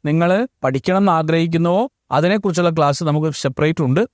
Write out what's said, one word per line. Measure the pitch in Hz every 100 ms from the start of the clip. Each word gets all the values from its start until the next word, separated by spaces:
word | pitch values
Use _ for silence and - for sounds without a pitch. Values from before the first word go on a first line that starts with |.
| 147
നിങ്ങൾ | 160 170 190 254 _
പഠിക്കണം | 131 131 - 190
എന്ന് | 196
ആഗ്രഹിക്കുന്നുവോ | 165 160 165 170 165 170 185 262 _ _
അതിനെക്കുറിച്ചുള്ള | 135 170 208 196 170 170
ക്ലാസ് | 160 147 143
നമുക്ക് | 160 151 156 143
സെപ്പറേറ്റ് | 139 127 151 160
ഉണ്ട് | 135 143 233